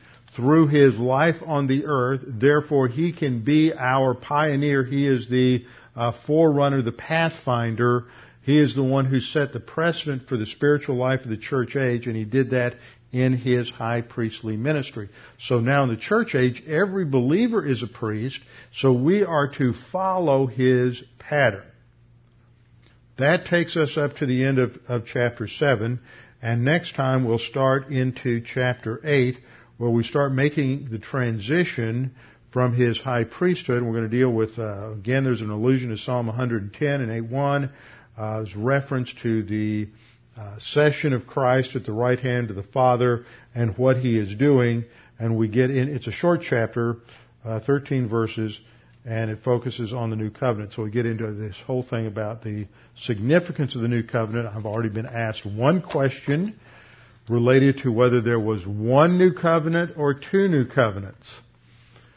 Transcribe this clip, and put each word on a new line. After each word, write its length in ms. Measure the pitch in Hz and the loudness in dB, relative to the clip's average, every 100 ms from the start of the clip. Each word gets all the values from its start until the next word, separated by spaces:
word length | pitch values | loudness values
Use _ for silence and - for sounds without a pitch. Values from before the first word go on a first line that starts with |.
| - - - | -20 -20 -18
through 320 | - 123 160 156 | -2 4 6 6
his 320 | 147 139 107 | 6 6 6
life 440 | 123 131 165 165 - | 0 2 2 0 -2
on 220 | 147 139 | -2 0
the 160 | 135 147 | 0 0
earth. 360 | 139 123 131 147 | 0 0 -2 -6
Therefore, 600 | 113 135 147 151 143 127 | 2 4 4 2 2 2
he 240 | 120 170 | 0 -2
can 280 | 165 147 120 | -2 -2 -2
be 320 | 110 151 160 | 2 4 4
our 420 | 160 127 135 131 | 2 0 2 2
pioneer. 680 | 123 - 147 156 139 147 139 | 0 -2 0 0 0 2 0
He 240 | 123 139 143 | 0 0 2
is 220 | 131 110 | 0 0
the, 360 | 127 127 123 123 - - | 2 4 2 -2 -18 -16
uh, 180 | - 117 - - | -4 -4 -4 0
forerunner, 560 | 151 165 143 139 135 | 4 4 4 2 2
the 80 | 117 | -2
pathfinder. 1160 | - - 160 165 165 - 120 117 110 120 123 120 - - _ | -6 -4 -2 -2 -2 -2 -2 -2 0 2 0 -2 -16 -20 _
He 160 | - 147 | 2 4
is 160 | 147 | 4
the 80 | 120 | 2
one 220 | 131 135 131 | 0 0 0
who 140 | 135 | 0
set 320 | - 156 139 | -2 -2 -2
the 80 | 123 | -6
precedent 640 | - - 170 160 151 135 - | -10 -4 -2 -2 -6 -8 -6
for 100 | 123 | -6
the 80 | |
spiritual 520 | 107 - 143 147 143 127 | -6 0 2 2 0 -2
life 260 | 127 131 | 0 -2
of 80 | 127 | -4
the 60 | 110 | -10
church 400 | - 139 123 139 | -4 -4 -2 -2
age, 320 | 131 120 120 | -2 -2 -4
and 80 | 110 | -6
he 80 | |
did 260 | 110 131 131 | -2 0 0
that 240 | 131 123 - - - _ | 0 -2 -4 -16 -20 _
in 200 | 127 127 | 0 0
his 380 | 127 127 123 120 | 0 0 0 0
high 300 | - 117 120 | -6 -4 -4
priestly 560 | 117 - 113 - 113 107 | -6 -6 -6 -6 -8 -4
ministry. 520 | 127 156 131 117 104 - - - | -2 -2 -4 -10 -14 -18 -20 -14
So 220 | - 123 | -2 0
now 240 | 117 143 | 2 2
in 40 | 131 | 2
the 80 | 113 | -2
church 380 | - 214 226 | 0 0 0
age, 300 | 139 127 120 - | 2 0 0 -4
every 380 | 156 196 196 | -2 0 -2
believer 600 | 165 131 123 170 240 220 | 0 0 2 2 2 0
is 200 | 151 120 | -2 -4
a 20 | 117 | -6
priest, 540 | - 113 107 123 - - - - | -8 -6 -4 -6 -10 -16 -20 -18
so 180 | - 135 | -2 2
we 320 | 123 135 202 | 4 4 2
are 240 | 185 160 135 | 2 0 0
to 200 | - 131 107 - | 0 -2 -2 -6
follow 540 | 185 190 185 165 135 135 | -4 -2 0 2 2 2
his 540 | 117 127 127 127 120 - - | 2 4 4 2 -2 -12 -20
pattern. 440 | - 147 131 98 - - _ _ _ _ _ _ _ _ _ _ _ _ _ - | -2 2 2 2 -8 -20 _ _ _ _ _ _ _ _ _ _ _ _ _ 0
That 280 | 135 175 180 | 2 2 0
takes 300 | 175 170 170 | 0 0 0
us 200 | 147 156 | 0 0
up 200 | 143 143 | -4 -2
to 100 | 139 | -2
the 160 | 127 | 2
end 140 | 135 135 | 2 2
of, 180 | 123 - - | 0 -2 -6
of 180 | 123 104 | -6 -4
chapter 400 | 131 120 117 104 | -2 -2 -2 -8
seven, 540 | - 143 120 113 123 - - - _ | -2 0 2 0 -6 -10 -20 -20 _
and 220 | 113 117 | -4 0
next 320 | 123 170 175 - | 2 0 -2 -4
time 280 | 131 131 | 0 2
we'll 140 | 123 113 | 2 0
start 500 | - 139 135 135 135 | -2 0 2 2 0
into 520 | 135 127 127 127 117 | -2 -2 -2 -2 -4
chapter 600 | 117 - 127 120 110 123 | -4 -2 -2 -2 -6 -6
eight, 340 | 156 143 123 123 - - - - | 0 2 2 -2 -12 -20 -20 -4
where 120 | 120 | 0
we 120 | 117 | 2
start 300 | 113 143 139 | 2 0 0
making 560 | 131 143 147 135 139 135 | 2 2 2 0 -2 -6
the 80 | 110 | -10
transition 1120 | - 139 120 113 101 165 175 - 113 117 131 - - - _ | -6 -2 -2 -2 0 0 0 -2 -4 -2 -4 -8 -20 -20 _
from 240 | 127 127 | 0 2
his 240 | 120 123 110 | 4 2 0
high 260 | 135 123 | -2 -2
priesthood. 580 | 117 - 180 180 - 123 | -2 -2 0 0 0 -2
We're 120 | 120 | 0
gonna 140 | 113 113 | -2 -2
deal 220 | 120 127 | 2 2
with, 280 | 113 110 120 | 2 -2 -4
uh, 320 | 110 101 110 | -8 -8 -10
again, 320 | 107 98 131 | -8 -2 0
there's 160 | 135 113 | 2 0
an 100 | 110 | -2
allusion 400 | 107 120 131 123 | 0 2 2 0
to 60 | 107 | -6
Psalm 320 | - 123 117 | -4 -4 -2
a 40 | |
hundred 300 | 110 127 117 | -4 -2 -4
and 120 | 101 | -6
ten 260 | - 147 143 | -4 -2 -2
and 100 | 120 | -4
eight 180 | 117 113 | -6 -6
one, 400 | 131 143 143 135 - - - - - | -2 0 0 -2 -8 -20 -20 -20 -10
uh, 200 | 107 110 | -6 -6
there's 180 | 110 95 | -8 -4
reference 560 | 113 139 139 135 123 - | 0 0 0 -4 -4 -6
to 200 | 117 113 | -2 -2
the 440 | 98 107 107 107 107 - - _ _ - | -2 -4 -2 -4 -6 -12 -20 _ _ -18
uh, 220 | 104 104 | -16 -16
session 540 | - 147 147 143 151 | -4 2 2 2 0
of 140 | 127 - | -2 -2
Christ 500 | - 127 131 131 131 | 0 2 2 0 -4
at 80 | |
the 80 | 107 | -6
right 260 | 107 123 123 | 0 0 0
hand 320 | 127 123 117 | 0 -2 -4
of 60 | 98 | -6
the 60 | |
Father 640 | 98 131 127 123 123 120 - - - | -4 2 4 4 2 0 -4 -20 -12
and 220 | 120 117 101 | -4 -2 2
what 200 | 131 127 | 2 4
he 200 | 127 113 | 2 0
is 160 | 101 104 | 0 2
doing. 480 | 143 135 120 117 117 - - - | 4 6 4 0 -4 -14 -20 -6
And 180 | 113 113 | -2 0
we 120 | 113 | 0
get 220 | 110 127 | 2 2
in, 180 | 135 131 | 0 -2
it's 180 | 143 - | -4 -8
a 60 | |
short 300 | - 175 170 | -2 0 0
chapter, 540 | 170 123 110 - 117 117 - - _ _ | 0 -2 0 -2 -2 -4 -10 -20 _ _
uh, 160 | 113 110 | -10 -6
thirteen 480 | - 139 139 135 120 | -2 -2 0 -2 0
verses, 500 | 113 110 113 110 107 - _ _ _ | 0 -2 -4 -6 -8 -18 _ _ _
and 260 | 123 113 110 | -8 -6 -4
it 100 | 107 | -4
focuses 480 | - 120 123 117 110 | -2 -2 -2 -8 -6
on 180 | 123 117 | -6 -4
the 60 | 110 | -4
new 140 | 107 | -6
covenant. 420 | 107 131 107 104 | -4 -2 -2 -6
So 100 | - | -8
we 80 | 107 | -4
get 160 | 113 117 | -2 -2
into 240 | 110 110 | -4 -6
this 240 | 104 107 95 - | -8 -10 -10 -6
whole 160 | 127 | -6
thing 240 | 123 120 113 | -4 -6 -6
about 360 | 101 107 113 | -6 -8 -8
the 240 | 110 104 101 _ _ - | -8 -8 -10 _ _ -10
significance 800 | - 107 113 170 175 - 143 127 | -6 -2 2 2 2 -4 -6 -2
of 60 | |
the 60 | 113 | -2
new 140 | 120 | -2
covenant. 460 | 113 123 110 117 117 | -2 -4 -2 -4 -6
I've 180 | 104 107 | -8 -6
already 220 | 107 113 | -4 -4
been 180 | 104 120 | -4 -6
asked 380 | 120 113 107 | -6 -6 -6
one 380 | 104 104 127 180 | -8 -2 2 2
question 760 | - 156 135 - - 147 202 - - - - - - _ - | 0 -2 -2 -2 -4 -2 -4 -8 -20 -20 -20 -20 -20 _ -2
related 500 | 117 120 131 139 135 | 2 4 6 6 2
to 140 | 131 | 0
whether 280 | 113 123 123 | 2 4 4
there 200 | 113 117 | 2 0
was 260 | 110 107 92 | 0 -4 -6
one 520 | 104 110 131 165 180 | -4 2 4 6 6
new 140 | 185 | 4
covenant 600 | 180 170 165 156 170 170 - | 4 2 2 2 0 -2 -2
or 180 | 147 | -2
two 340 | 139 - 196 196 | -2 -2 0 2
new 180 | 156 123 | 2 2
covenants. 640 | - 113 98 98 - - - - _ _ - _ - _ | 2 2 0 -10 -16 -20 -20 -20 _ _ -20 _ -20 _